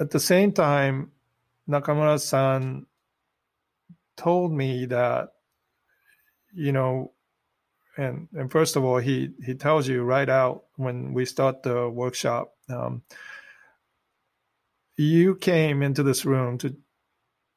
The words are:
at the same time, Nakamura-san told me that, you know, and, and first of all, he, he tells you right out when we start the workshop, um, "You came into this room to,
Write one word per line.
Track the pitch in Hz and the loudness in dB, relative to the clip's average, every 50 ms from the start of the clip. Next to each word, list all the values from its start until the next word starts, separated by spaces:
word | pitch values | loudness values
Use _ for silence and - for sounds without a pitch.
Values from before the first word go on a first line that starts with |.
at | 156 151 | -4 -2
the | - 151 | -2 0
same | - - 180 185 202 208 202 | 2 4 4 4 4 4 2
time, | - 165 147 143 143 139 135 131 135 139 - _ _ _ _ _ _ _ _ _ _ _ - | 2 2 4 4 2 2 2 0 -2 -6 -10 _ _ _ _ _ _ _ _ _ _ _ -4
Nakamura-san | 147 143 139 - 147 147 151 151 151 147 147 - - 135 135 135 135 131 131 131 131 135 135 - _ _ _ _ _ _ _ _ _ _ _ _ _ _ _ _ _ _ _ - - _ _ _ _ | -2 -2 0 0 0 2 2 2 2 2 0 0 2 2 2 2 2 0 -2 -4 -8 -10 -12 -16 _ _ _ _ _ _ _ _ _ _ _ _ _ _ _ _ _ _ _ -20 -20 _ _ _ _
told | - - 170 175 180 180 175 156 | -4 -2 0 2 2 0 0 -2
me | 143 135 131 127 123 127 | -2 -2 -2 -2 -4 -4
that, | 123 127 120 123 120 123 123 - - _ _ _ _ _ _ _ _ _ _ _ _ _ _ _ _ _ _ _ _ _ _ _ _ 208 | -2 0 0 0 0 0 -2 -4 -6 _ _ _ _ _ _ _ _ _ _ _ _ _ _ _ _ _ _ _ _ _ _ _ _ -10
you | 175 151 139 139 | -4 -2 0 0
know, | 131 131 127 113 98 - - _ _ _ _ _ _ _ _ _ _ _ _ _ _ _ _ _ | 0 0 0 -2 -4 -6 -8 _ _ _ _ _ _ _ _ _ _ _ _ _ _ _ _ _
and, | - 139 131 127 143 165 - - | -8 -6 -6 -6 -8 -12 -12 -12
and | 156 135 127 | -10 -6 -2
first | - 160 160 156 - | 0 0 0 2 0
of | 143 131 | 0 2
all, | 127 127 127 | 2 2 2
he, | 120 135 135 127 131 135 - - 127 | 0 0 -2 -2 -4 -6 -8 -10 -10
he | 123 131 | -10 -8
tells | 135 - 147 156 156 139 131 | -4 0 2 2 2 2 0
you | 131 123 120 | -2 -2 0
right | 120 127 139 139 131 | 0 0 0 2 2
out | 131 131 131 127 - - - _ _ | 2 2 2 2 -2 -6 -12 _ _
when | - 131 127 123 127 127 135 131 | -8 -6 -6 -6 -6 -8 -6 -4
we | 127 127 | -4 -4
start | 123 - - 135 135 131 - - | -4 -2 0 0 0 0 -2 -4
the | 127 120 123 120 120 | -4 -2 -2 -2 -4
workshop, | 117 120 123 127 127 - - 135 120 120 - - _ _ _ - | -4 -4 -6 -4 -4 -4 -4 -2 -2 -4 -6 -8 _ _ _ -12
um, | 127 123 123 123 123 120 - _ - - - - - - - - - _ _ _ _ _ _ _ _ _ _ _ _ _ _ _ _ _ _ _ _ _ _ _ _ _ _ _ _ | -10 -8 -6 -6 -8 -10 -12 _ -20 -20 -20 -20 -20 -20 -20 -20 -20 _ _ _ _ _ _ _ _ _ _ _ _ _ _ _ _ _ _ _ _ _ _ _ _ _ _ _ _
"You | - 151 151 165 165 175 190 190 | 0 2 4 6 6 6 6 4
came | 190 - 196 180 160 156 151 143 139 143 | 2 0 2 2 4 4 2 2 0 0
into | 139 139 147 143 | 0 0 2 2
this | 139 127 - - | 2 0 0 0
room | 135 135 131 127 123 123 123 | 0 0 0 0 -2 -4 -6
to, | - 135 135 - _ _ _ _ _ _ _ _ _ _ _ _ _ _ _ | -6 -8 -8 -10 _ _ _ _ _ _ _ _ _ _ _ _ _ _ _